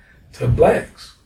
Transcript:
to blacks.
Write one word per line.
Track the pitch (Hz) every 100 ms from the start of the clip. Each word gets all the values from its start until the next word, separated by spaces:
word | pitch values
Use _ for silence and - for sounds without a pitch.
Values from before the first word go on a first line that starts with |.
| _ _ _
to | - 123
blacks. | - - 233 - - - _